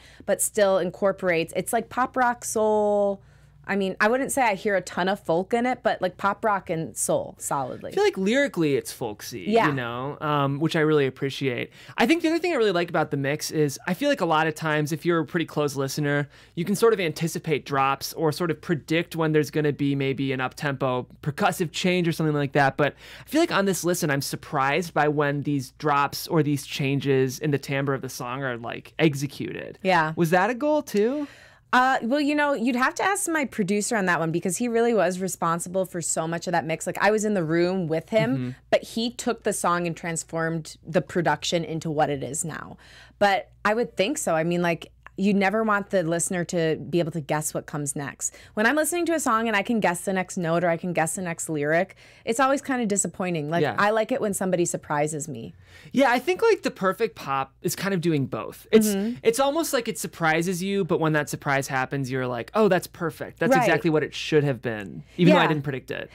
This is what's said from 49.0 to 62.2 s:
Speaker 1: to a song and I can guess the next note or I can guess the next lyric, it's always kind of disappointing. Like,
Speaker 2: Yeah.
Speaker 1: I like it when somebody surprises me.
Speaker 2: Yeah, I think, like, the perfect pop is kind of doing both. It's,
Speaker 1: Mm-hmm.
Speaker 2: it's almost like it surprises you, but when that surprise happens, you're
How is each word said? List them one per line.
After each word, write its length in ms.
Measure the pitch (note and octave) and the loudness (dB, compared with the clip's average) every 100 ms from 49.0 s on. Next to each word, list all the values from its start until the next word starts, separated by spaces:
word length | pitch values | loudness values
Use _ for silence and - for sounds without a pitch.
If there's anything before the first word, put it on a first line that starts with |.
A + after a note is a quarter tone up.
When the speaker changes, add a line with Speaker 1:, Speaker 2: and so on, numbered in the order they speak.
| E4 | 0
Speaker 1:
to 80 | |
a 60 | E4 | 0
song 280 | C4 A3 A3+ | 2 0 2
and 80 | G3+ | 0
I 60 | |
can 180 | G3 A#3 | 0 0
guess 220 | F#3 F3 | 0 0
the 100 | - | -2
next 240 | F#3+ F#3 - | -2 -2 -2
note 260 | E3 E3+ | 0 2
or 60 | F3 | 2
I 80 | E3+ | 0
can 160 | F#3 | -2
guess 220 | D#3+ D#3+ | 0 0
the 80 | - | -2
next 260 | F3+ E3 - | -6 -6 -4
lyric, 480 | D#3 D3 D#3+ F#3+ - - - - | -2 2 2 0 -6 -20 -10 -4
it's 120 | A3+ | 0
always 220 | C4 C#4 | 2 2
kind 220 | - B3+ | 0 -2
of 60 | A3+ | 0
disappointing. 600 | G3+ F#3 - F3+ E3+ D3 | 0 -2 -4 -4 -4 -2
Like, 140 | E3 | 0
Speaker 2:
Yeah. 140 | D3 G#2+ | 0 2
Speaker 1:
I 120 | G#3 | 2
like 200 | A3 A3 | 2 0
it 80 | B3+ | -2
when 140 | G#3 | -2
somebody 320 | F#3+ F#3+ F3+ E3+ | -2 0 0 0
surprises 600 | E3+ - D3 D3+ D#3 C#3+ | -2 -4 -2 -2 -4 -8
me. 280 | A#2 E3+ - - - - | -10 -14 -18 -20 -20 -4
Speaker 2:
Yeah, 200 | - C4+ | 2 4
I 80 | B3 | 4
think, 240 | B3+ F4+ | 0 2
like, 220 | A4+ G4+ | 4 2
the 60 | C4 | 0
perfect 460 | C4 F#3 F#3 A3+ - | -2 -2 0 -2 -4
pop 380 | - C3+ C3+ _ | -4 -4 -4 _
is 120 | F3+ | -6
kind 200 | - F#3+ | -4 -2
of 80 | F#3+ | 0
doing 240 | E3+ D3+ C3+ | 2 2 0
both. 400 | A#2 - - - | -4 -8 -12 2
It's, 180 | A3 G#3+ | 4 4
Speaker 1:
Mm-hmm. 280 | G3 G#3+ B3 | 0 -2 -2
Speaker 2:
it's 180 | - A3+ | 0 2
almost 320 | C#4 D4+ D#4+ | 2 0 0
like 160 | C4+ A#3 | -2 -2
it 100 | - | -6
surprises 640 | F3 - E3 D#3+ E3+ F3+ | -8 -2 0 2 0 -2
you, 220 | F#3+ G3 | -2 -2
but 160 | F3 E3+ | 0 2
when 140 | D#3 | 2
that 160 | D#3 C#3+ | 2 0
surprise 360 | - - C#3 C3+ | -4 -2 0 0
happens, 420 | C3+ C3 C#3 C3 | -2 -2 -4 -4
you're 160 | C3 | -2